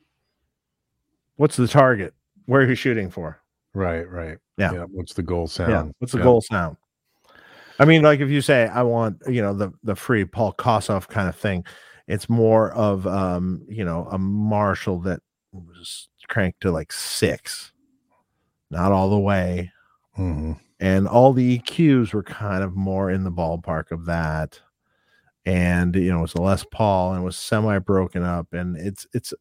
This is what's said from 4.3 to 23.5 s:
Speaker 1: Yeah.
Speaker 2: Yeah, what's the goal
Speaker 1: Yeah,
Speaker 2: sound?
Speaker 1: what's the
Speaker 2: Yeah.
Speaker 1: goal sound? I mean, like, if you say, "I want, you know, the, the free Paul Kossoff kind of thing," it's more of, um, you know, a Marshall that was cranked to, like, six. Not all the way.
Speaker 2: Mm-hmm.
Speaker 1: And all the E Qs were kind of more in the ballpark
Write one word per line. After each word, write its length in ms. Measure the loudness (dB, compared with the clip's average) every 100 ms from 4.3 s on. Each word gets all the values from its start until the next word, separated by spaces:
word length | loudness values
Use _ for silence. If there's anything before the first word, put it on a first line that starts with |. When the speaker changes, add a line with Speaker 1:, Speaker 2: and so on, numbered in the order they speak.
| -14 _ -2
Speaker 1:
Yeah. 160 | -2
Speaker 2:
Yeah, 120 | -2 -8
what's 240 | -12 -10
the 80 | -8
goal 220 | -4 -4
Speaker 1:
Yeah, 240 | -4 -4 0
Speaker 2:
sound? 260 | 0 -2 -8
Speaker 1:
what's 140 | -6
the 40 | 2
Speaker 2:
Yeah. 60 |
Speaker 1:
goal 180 | 4 4
sound? 360 | 2 -4 -4 -8 _ _ _ _ _ -20 -20 -20 -20 4
I 80 | 6
mean, 160 | 8
like, 200 | 8 6
if 80 | 2
you 120 | 0
say, 260 | 4 4 4
"I 140 | 2
want, 400 | 2 2 0 -4 -4
you 160 | -2
know, 100 | 0
the, 180 | -2 -4 -6
the 120 | -6 -6
free 300 | 0 0 0
Paul 280 | -2 -2
Kossoff 540 | 0 0 0 0 -4 -4
kind 220 | -4 -2
of 60 | -2
thing," 280 | -4 -4 -6 -16 -20 -20 -8
it's 200 | -8 -2
more 440 | 2 4 4 4
of, 340 | 0 0 0 -2
um, 580 | -2 -2 -2 -4 -6 -10
you 160 | -8 -6
know, 220 | -6 -6
a 60 | -6
Marshall 840 | -4 -2 -2 0 0 -2 -4 -4
that 200 | -4 -6 -10 _ _
was 580 | -20 -20 -20 -18 -18 -20 _ -6
cranked 340 | -2 -2 -2
to, 100 | -4
like, 200 | -4 -6
six. 800 | -10 -10 -2 -2 -2 -8 -14 -16 _ _ _ _ _ _ _ _ _ _
Not 220 | -2 2
all 180 | 4 4
the 100 | 2
way. 520 | 2 0 0 -4 -8 -12 _ _ _ -6
Speaker 2:
Mm-hmm. 380 | -4 -4 -6 -8 _ _
Speaker 1:
And 280 | 0 2 4
all 260 | 6 6
the 100 | 6
E 160 | 2 0
Qs 540 | -2 2 4 4 2
were 80 | -2
kind 420 | -6 -8 -4 -2
of 120 | -2 -2
more 340 | -2 -2 0
in 140 | -2
the 80 | -2
ballpark 580 | -4 -4